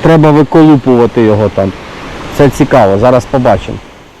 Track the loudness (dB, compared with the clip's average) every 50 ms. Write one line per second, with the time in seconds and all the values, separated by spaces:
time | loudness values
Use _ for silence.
0 | 0 2 2 4 4 2 2 2 0 2 2 2 4 4 4 2 2 0 2 2
1 | 2 0 0 0 0 0 0 0 -2 -2 -2 -2 -4 -4 -6 -10 -16 -18 -18 -18
2 | -16 -16 -16 -14 -14 -8 -2 0 0 0 0 0 -2 0 2 2 2 2 2 0
3 | 0 2 0 0 -2 -2 -4 -2 0 0 0 -2 -2 -8 -14 -14 -16 -20 -20 -20
4 | -20 -20 -20 -18